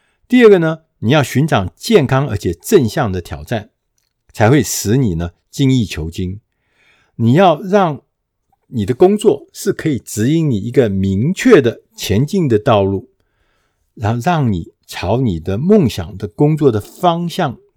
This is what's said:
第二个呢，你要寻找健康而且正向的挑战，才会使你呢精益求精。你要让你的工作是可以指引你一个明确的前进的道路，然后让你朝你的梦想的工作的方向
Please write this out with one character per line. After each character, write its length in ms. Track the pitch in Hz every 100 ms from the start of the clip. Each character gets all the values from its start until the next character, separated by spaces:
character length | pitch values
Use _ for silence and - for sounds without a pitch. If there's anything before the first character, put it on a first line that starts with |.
| _ _ -
第 160 | 247
二 80 | 226
个 80 | 185
呢， 220 | 160 160 _ -
你 120 | 107
要 120 | 151
寻 240 | 127 123 160
找 180 | 120 92
健 320 | - - 220 127
康 220 | 131 143
而 80 | 101
且 160 | 95
正 340 | 85 - 202 214
向 240 | 165 113
的 120 | 92
挑 200 | - 73
战， 280 | 76 110 - _ _ _ _ _ _
才 180 | - 110
会 120 | 143
使 360 | 98 - 98 131
你 160 | 117
呢 160 | 82 85 - _
精 220 | - 135
益 140 | 131 95
求 240 | - 80
精。 300 | 90 92 101 _ _ _ _ _ _ _ -
你 160 | 117
要 280 | 156 190 156
让 400 | 196 202 175 123 _ _ _ _ _ _ -
你 180 | 120
的 80 | 98
工 240 | 120 185 208
作 300 | 214 127 -
是 200 | - 202
可 160 | - 156
以 100 | 117
指 340 | - 107 120
引 180 | 165 156
你 80 | 104
一 120 | 117
个 200 | 123 113
明 420 | 95 98 95 143
确 300 | 190 254 190
的 200 | 120 - _ -
前 300 | - 98 147
进 200 | 196 151
的 120 | 104
道 240 | - 104
路， 280 | 98 98 - _ _ _ _ _ _ _ _
然 180 | - 104
后 80 | 120
让 300 | 147 160 123
你 200 | 90 - _ -
朝 340 | - 92 123
你 200 | 123 82
的 160 | 87 98
梦 320 | 170 214 139
想 280 | - 80 92
的 100 | 101
工 280 | - 147 156
作 140 | 143
的 100 | 104
方 480 | - - 180 170 175
向 300 | - 160 107 _